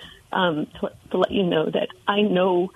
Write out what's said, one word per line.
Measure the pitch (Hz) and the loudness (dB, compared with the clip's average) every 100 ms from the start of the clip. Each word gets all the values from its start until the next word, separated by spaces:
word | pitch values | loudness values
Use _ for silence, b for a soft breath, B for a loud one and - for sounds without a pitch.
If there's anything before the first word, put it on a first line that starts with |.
| B B - | B B -6
um, | - 180 151 - - | 0 0 0 -6 -6
to, | - - - | -8 -8 -6
to | 185 | -2
let | - | 0
you | 202 | 2
know | 180 165 156 | 2 2 0
that | - - - - | -2 -4 -6 -2
I | 202 | 0
know | 208 180 190 180 185 | 2 2 2 2 -2